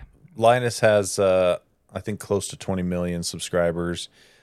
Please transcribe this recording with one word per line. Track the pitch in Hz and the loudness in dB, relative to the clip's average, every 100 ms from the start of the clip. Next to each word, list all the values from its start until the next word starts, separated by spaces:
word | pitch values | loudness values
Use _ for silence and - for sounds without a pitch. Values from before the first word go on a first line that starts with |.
| - _ - - | -20 _ -20 2
Linus | 113 123 120 - | 4 4 2 2
has, | 113 104 98 - | 4 4 2 0
uh, | 98 92 90 87 _ _ _ 95 | 2 4 2 0 _ _ _ -10
I | |
think, | 104 101 | -8 -8
close | - 101 - | -4 -4 -4
to | - | -10
twenty | - 95 | -6 -4
million | 90 87 87 87 | -2 -2 -4 -4
subscribers, | 85 82 - 90 87 85 85 85 - _ _ _ | -6 -10 -4 0 0 0 -4 -6 -10 _ _ _